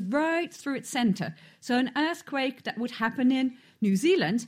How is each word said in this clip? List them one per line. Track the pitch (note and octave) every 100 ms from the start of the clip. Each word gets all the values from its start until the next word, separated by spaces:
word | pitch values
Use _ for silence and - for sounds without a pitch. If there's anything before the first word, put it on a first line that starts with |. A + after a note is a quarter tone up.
| F#3+
right | C#4 D#4+ E4 E4+
through | - - C4+
its | -
centre. | C4+ A#3+ F#3 E3+ - - _
So | - B3
an | C4 C4+
earthquake | D#4 E4+ - C#4 C4+ C4+
that | - -
would | A#3+
happen | - A3+ A#3 B3+
in | C4 C4 B3 _ -
New | G#3 G3
Zealand, | D4 F#4 D#3+ A#3